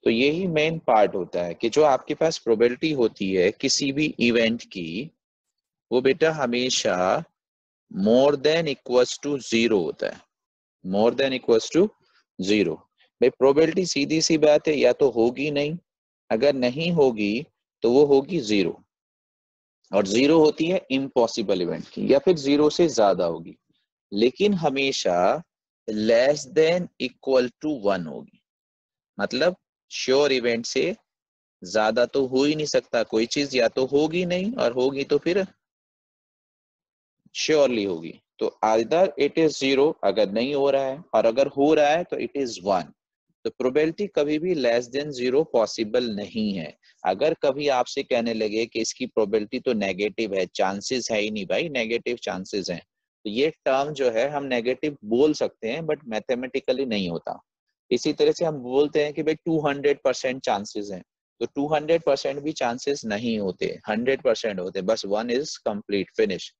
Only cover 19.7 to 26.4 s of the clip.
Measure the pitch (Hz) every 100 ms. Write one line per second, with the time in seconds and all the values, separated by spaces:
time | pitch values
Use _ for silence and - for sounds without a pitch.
19.7 | _ _ 95 98 107 143 165 156 - 160
20.7 | 185 - 135 135 127 113 - 101 95 87
21.7 | 80 - - 104 135 - 175 135 143 151
22.7 | - 175 120 101 92 87 82 85 - _
23.7 | _ _ _ _ 101 117 - 202 196 160
24.7 | 135 135 131 - 87 92 139 - _ _
25.7 | _ - 107 107 117 131 147